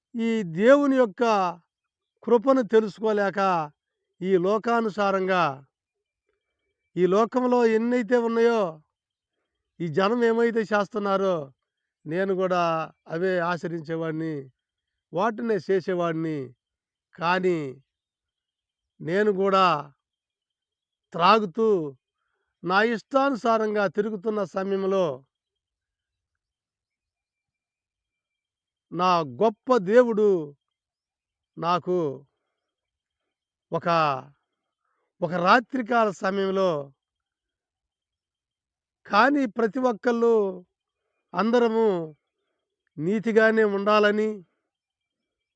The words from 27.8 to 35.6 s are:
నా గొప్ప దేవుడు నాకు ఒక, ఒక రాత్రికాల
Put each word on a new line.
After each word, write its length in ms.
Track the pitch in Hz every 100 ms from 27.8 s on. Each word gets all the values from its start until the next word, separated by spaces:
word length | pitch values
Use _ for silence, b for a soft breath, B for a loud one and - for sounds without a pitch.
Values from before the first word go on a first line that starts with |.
| _ _ _ _ _ _ _ _ _ _ -
నా 200 | 170 185 175 147 123
గొప్ప 360 | 220 208 - 247 180
దేవుడు 380 | 233 240 214 208 180 147 143 _ _ _ _ _ _ _ _ _ -
నాకు 400 | 165 175 180 180 151 131 143 _ _ _ _ _ _ _ _ _ _ _ _ _ -
ఒక, 160 | 165 175 165 151 131 139 _ _ _ _ _ _ _ _ - 170
ఒక 80 | 175 180
రాత్రికాల 600 | 247